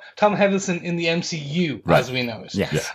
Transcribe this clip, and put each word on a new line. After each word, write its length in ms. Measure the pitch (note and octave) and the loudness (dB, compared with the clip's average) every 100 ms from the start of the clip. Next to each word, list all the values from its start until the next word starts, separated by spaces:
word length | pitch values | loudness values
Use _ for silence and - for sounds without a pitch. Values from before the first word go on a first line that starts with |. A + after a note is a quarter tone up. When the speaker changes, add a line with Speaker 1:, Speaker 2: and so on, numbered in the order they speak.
| - - | -8 2
Speaker 1:
Tom 180 | G#3 F#3+ | 2 4
Hiddleston 460 | G3+ F#3+ F#3+ F3 | 2 2 -2 -4
in 140 | F3 E3+ | -2 -2
the 120 | E3+ | 0
M 140 | E3+ | 0
C 160 | E3+ D#3+ | -2 -6
U 440 | C#3+ E3 E3 A2 | -4 0 0 0
Speaker 2:
Right. 160 | - D#3 | 2 2
Speaker 1:
as 100 | B2 | 2
we 120 | B2+ | -2
know 200 | A#2+ A2 | -4 -6
it. 120 | - | -6
Speaker 3:
Yes. 360 | G2 - D3+ - | -2 0 -2 -4